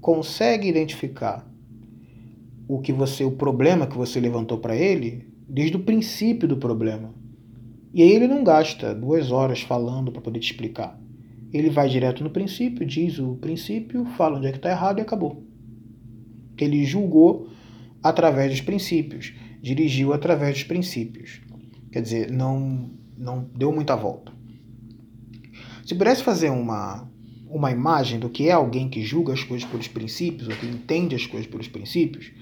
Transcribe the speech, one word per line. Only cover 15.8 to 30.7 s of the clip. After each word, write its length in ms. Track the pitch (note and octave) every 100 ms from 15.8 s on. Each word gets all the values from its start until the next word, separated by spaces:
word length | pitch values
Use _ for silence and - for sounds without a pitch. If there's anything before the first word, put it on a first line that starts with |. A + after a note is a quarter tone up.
| - - - - - - - -
Ele 280 | D3 D3
julgou 640 | C#3 F3+ F#3+ D#3 E3+ G#3 - - - - - -
através 520 | D#3 D#3+ E3 C3+ C3+
dos 80 | C3
princípios, 720 | - G3 - E3 D3 - - - - -
dirigiu 520 | B2+ C#3 D#3 C3 C#3
através 420 | C#3+ E3+ D#3 C#3+
dos 80 | C3+
princípios. 800 | - F3 F3 - A2 - - - - - - - -
Quer 120 | -
dizer, 280 | A2+ A#2 A2
não, 580 | B2+ C3 C3+ C3+ C3 B2 - - -
não 320 | B2 B2+ B2+
deu 200 | B2 C#3
muita 240 | D#3 C#3+ A#2+
volta. 340 | G#2+ - - - - - - - - - - - - - - - - -
Se 120 | - F3
pudesse 260 | G3+ B3+
fazer 280 | - F3+ D#3
uma, 600 | B2+ A#2+ G#2+ G2 G2+ C3 - - - -
uma 240 | D#3 C#3
imagem 480 | B2 D3 D#3 A#2+ A#2
do 100 | A#2+
que 180 | A#2 D3+
é 40 |
alguém 360 | F3 B2+ B2+ C3
que 140 | A2+
julga 300 | G#2+ D#3 E3
as 100 | C3
coisas 260 | - B2 A#2
pelos 200 | A#2+ A2
princípios, 600 | A#2 A2 - F3 D#3+ A#2
ou 60 |
que 120 | G#2
entende 500 | A#2